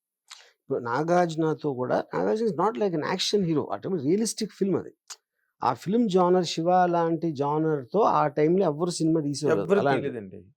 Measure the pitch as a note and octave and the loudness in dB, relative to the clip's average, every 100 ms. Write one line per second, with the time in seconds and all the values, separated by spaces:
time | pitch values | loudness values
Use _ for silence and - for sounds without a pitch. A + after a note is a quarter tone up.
0 | _ _ - - - _ - C3 A#2 B2 | _ _ -20 -20 -20 _ -6 -6 -2 -2
1 | D#3+ F3 F3 D#3+ D#3+ D3+ D3+ B2 B2+ E3 | 2 2 2 0 -2 -2 -4 -4 -2 -2
2 | - D#3+ F#3 G#3+ A3+ D3+ G3+ A#3+ G3+ D#3+ | -2 -4 -2 0 -2 0 -2 0 -2 -2
3 | C#3 F#3 - G#3 E3+ D3+ - G#2 C3+ F#3 | -4 -4 -2 0 0 -2 -2 -6 -6 -4
4 | C3 G3+ A3 - A3 - G3 C#3 - - | 0 0 -2 -4 -8 -4 -2 -2 -4 -14
5 | - - _ _ _ _ A#2+ C3 D#3+ A3+ | -20 -20 _ _ _ _ -2 -2 -2 0
6 | A3+ F#3 F3+ F#3 E3 - E3 F#3 F3+ E3+ | 2 4 4 4 2 -2 2 4 4 2
7 | E3 E3 E3 C3+ C#3+ D3+ D#3+ D3 B2 F#3+ | 0 0 -2 -2 -2 0 0 -2 -2 0
8 | A#3 D3+ D3+ D3 D3+ F#3 F3+ D3 F3 E3+ | 2 2 2 2 2 4 2 0 -2 0
9 | D#3+ D#3+ C#3+ C#3 D3 D#3+ G2+ G3 C#3 C3 | 0 0 0 -2 0 0 2 2 2 0
10 | C#3 A#2+ G2 F#2+ F#2 | -2 -8 -12 -16 -20